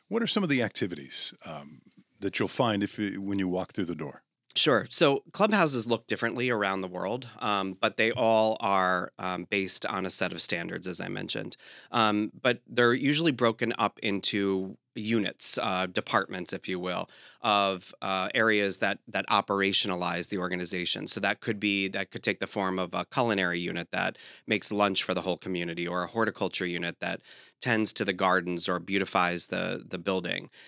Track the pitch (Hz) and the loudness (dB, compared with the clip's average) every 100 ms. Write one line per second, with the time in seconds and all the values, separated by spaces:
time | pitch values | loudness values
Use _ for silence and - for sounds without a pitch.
0 | - 214 226 214 180 131 110 - 101 80 | -6 -2 0 0 2 2 0 -2 -6 -6
1 | 67 - - - - 78 71 78 _ _ | -12 -12 -12 -12 -14 -14 -14 -20 _ _
2 | _ - 98 - 107 - 123 104 98 - | _ -8 -4 -2 -2 2 2 2 -2 -2
3 | 104 98 98 98 92 90 90 - 85 78 | -6 -4 -4 -2 0 -2 -4 -4 -4 -4
4 | 76 - _ _ - - 160 117 - - | -8 -12 _ _ -6 2 4 4 4 4
5 | 156 139 - - 208 208 160 131 113 113 | 4 4 -2 0 2 4 4 2 0 -2
6 | - 101 117 123 123 113 101 95 92 90 | -2 -2 -2 0 0 0 0 0 -4 -4
7 | 90 123 127 - 113 101 95 92 113 101 | -4 -4 -8 -6 0 0 0 0 0 2
8 | 113 - 113 110 110 110 101 98 92 90 | 2 4 4 6 4 2 2 2 4 2
9 | 92 - 95 90 87 101 95 - - 98 | -2 -6 -6 -4 -2 -2 0 -2 -2 -2
10 | 95 - 92 87 - 85 87 90 90 90 | -2 0 -2 -2 -2 -2 -4 -6 -6 -6
11 | 92 98 92 - 104 - - - - 120 | -6 -6 -6 -6 -8 -12 -16 -20 -4 2
12 | 110 104 107 113 127 123 - 120 120 123 | 4 4 0 0 0 0 -2 4 4 4
13 | 135 147 165 123 120 113 113 113 104 - | 2 2 2 2 2 2 -2 0 0 0
14 | 110 98 - 104 101 95 95 - _ - | -2 0 0 2 2 0 -2 -10 _ -8
15 | 107 113 95 - - - 110 92 92 90 | -2 0 0 2 2 2 0 0 0 -2
16 | - 110 95 95 87 92 - 92 90 90 | 0 0 0 -4 -6 -6 -6 -4 -2 -4
17 | 90 - - - 113 101 98 95 - - | -6 -12 -20 -6 0 2 2 0 -6 -8
18 | 98 95 92 127 113 107 101 92 101 101 | -4 -2 0 2 4 4 2 0 -2 -2
19 | - 101 - 104 - 98 98 98 104 92 | -4 -4 2 2 4 2 2 2 0 -2
20 | 87 87 85 101 90 90 87 90 87 101 | -2 -2 -4 -4 -2 -2 -4 -2 -2 -2
21 | 101 - 98 107 - 104 104 98 95 98 | -2 -2 0 -2 -4 -2 0 0 0 -4
22 | 98 - - 98 95 - 95 92 90 90 | -6 -4 -2 -2 -2 -2 0 0 -2 -4
23 | 87 - 120 101 90 87 87 87 85 92 | -4 0 2 2 0 0 -4 -6 -6 -4
24 | 95 - - - - 107 - 101 101 95 | -4 -4 -14 -12 -4 0 0 2 2 2
25 | - 90 92 87 98 90 87 85 87 90 | -2 -2 -2 -4 -4 -4 -4 -4 -4 -4
26 | 87 113 110 - 95 - 90 87 85 85 | -4 -2 -2 0 -2 -2 -4 -4 -4 -6
27 | 90 90 - - - - 127 113 107 - | -6 -6 -10 -20 -20 -6 0 2 2 0
28 | 101 92 98 92 87 87 90 90 87 98 | -2 2 4 2 2 -2 0 -2 -2 -2
29 | 95 98 87 87 - 95 90 92 - 92 | 0 2 2 0 -2 -2 -4 -6 -8 -8
30 | 87 95 90 92 92 - | -2 -2 -2 -6 -8 -18